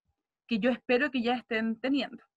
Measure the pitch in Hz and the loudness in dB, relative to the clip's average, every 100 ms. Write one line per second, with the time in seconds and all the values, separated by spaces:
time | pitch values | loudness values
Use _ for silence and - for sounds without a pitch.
0 | _ _ _ _ - 226 240 240 - 247 | _ _ _ _ -4 0 0 0 2 2
1 | 294 269 233 247 - 220 226 226 262 277 | 2 0 0 -2 -2 -2 -2 -2 0 0
2 | - - _ | -2 -8 _